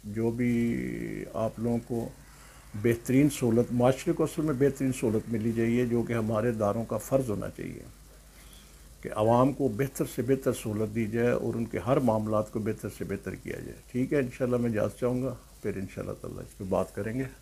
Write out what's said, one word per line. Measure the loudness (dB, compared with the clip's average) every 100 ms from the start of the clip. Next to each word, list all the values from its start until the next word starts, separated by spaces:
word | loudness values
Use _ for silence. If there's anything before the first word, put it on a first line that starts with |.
| -8
जो | -2 0
भी | 2 2 2 2 0 -4 -6 -6 -8 -8 -2
आप | -4 -2
लोगों | 0 0
को | -2 -4 -4 -10 -20 -20 -20 -20 -14 0
बेहतरीन | 2 2 4 6 6
सहूलत, | 4 4 4 4
माशरे | 4 4 4 0
को | 0
असल | 0 0
में | -2 4
बेहतरीन | 2 4 -2
सहूलत | 0 2 0 0
मिली | -2 0
चाहिए, | 2 2 2 2
जो | 2
कि | 0
हमारे | 0 0 2 0
इदारों | 2 0 0
का | -2 -6
फ़र्ज़ | 0 0 0
होना | -4 -4
चाहिए | -8 -10 -10 -14 -20 -20 -20 -20 -20 -20 -20 -20 -20 -20 -12
कि | -8
आवाम | 0 4 6 6
को | 4 -2
बेहतर | 0 -4 -2 -6
से | -4
बेहतर | 0 2 2
सहूलत | -2 -2 -2 -2
दी | -2 -2
जाए | 0 2
और | 2 -2 -4
उनके | -4 -4
हर | 0 2
मामलात | 4 2 2 0 0
को | -4
बेहतर | -4 -4 -6
से | -8
बेहतर | -6 -6 -6
किया | -10 -8 -10
जाए। | -10 -14 -8
ठीक | -4 0
है, | 0
इंशाल्लाह | 0 -2 -2 0
मैं | 0
इजाज़त | 0 -2 0
चाहूँगा, | -2 -2 -4 -8 -16 -10
फिर | -6 -6
इंशाल्लाह | -8 -8 -8
ताला | -8 -10 -10
इस | -14
पर | -12
बात | -2 0 0 -4
करेंगे। | -6 -4 -6 -10